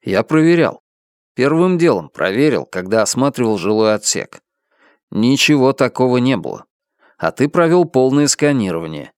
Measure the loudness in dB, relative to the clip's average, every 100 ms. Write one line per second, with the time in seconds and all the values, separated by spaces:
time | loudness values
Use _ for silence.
0 | -2 -2 0 2 2 2 0 -4 _ _
1 | _ _ _ -2 0 2 0 2 2 0
2 | -4 -6 -4 0 0 0 -4 -10 -2 0
3 | 0 0 -2 0 -2 -2 -2 0 0 0
4 | -4 -6 -8 -16 _ _ _ _ _ _
5 | _ -2 0 2 2 4 2 2 -2 0
6 | 0 2 0 -2 -6 -12 -16 _ _ _
7 | _ _ -4 -2 -2 0 2 2 2 0
8 | 2 2 0 0 0 0 -2 -4 -8 -12
9 | -16